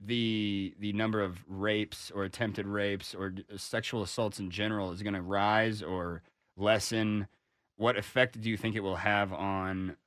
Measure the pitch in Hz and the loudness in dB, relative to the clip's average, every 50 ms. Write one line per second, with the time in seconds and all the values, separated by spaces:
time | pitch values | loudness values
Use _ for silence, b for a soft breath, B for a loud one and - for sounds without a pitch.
0 | 101 107 120 120 117 113 110 107 107 104 101 98 95 92 - 90 104 104 98 107 | -4 -2 0 2 2 2 2 2 2 2 0 0 -2 -4 -6 -4 -4 -2 0 0
1 | 110 110 110 107 101 90 90 92 - 87 98 95 101 107 107 107 107 - - - | 0 2 2 2 0 0 -2 -8 -10 -10 -6 -2 0 2 2 2 0 -2 -6 -12
2 | - - 95 101 98 98 - - 117 104 101 110 98 98 104 104 101 101 101 95 | -12 -8 -4 -4 -4 -4 -2 -2 -2 -2 -2 -4 -4 -2 -2 0 0 0 0 -2
3 | - - - 92 98 95 92 95 - - 104 95 - - - 113 113 - - 113 | -6 -8 -8 -6 -6 -6 -6 -8 -10 -12 -12 -12 -8 -4 -4 -4 -2 -2 -2 -2
4 | 98 - - 127 113 104 - - 98 90 87 104 104 107 110 104 95 92 87 95 | -2 -2 0 0 0 0 -2 -4 -6 -6 -4 -2 -2 0 0 0 -2 -4 -4 -4
5 | 101 104 101 92 87 92 98 98 101 104 107 110 113 113 107 107 - 82 92 90 | -4 -2 -2 -2 -2 0 2 4 4 6 6 6 4 4 0 -2 -4 -4 -2 -2
6 | 87 87 85 80 - _ _ _ _ _ - 92 101 107 110 104 - - 117 113 | -2 -4 -4 -8 -10 _ _ _ _ _ -6 0 4 4 4 4 4 0 0 2
7 | 107 107 107 104 98 - _ _ _ _ _ _ _ _ _ - 110 120 117 104 | 2 2 2 0 0 -4 _ _ _ _ _ _ _ _ _ 0 2 2 2 2
8 | 104 - - 127 127 123 - 113 110 113 110 95 - 113 107 113 98 95 92 85 | -2 0 2 2 2 2 2 -4 -2 -2 -2 0 -2 -2 -2 0 -2 -2 -2 0
9 | - 104 104 101 101 95 92 78 98 98 95 95 92 95 95 92 92 92 - _ | 2 4 4 4 2 2 0 -2 0 0 0 0 0 -2 -2 -2 -2 -4 -6 _
10 | _ | _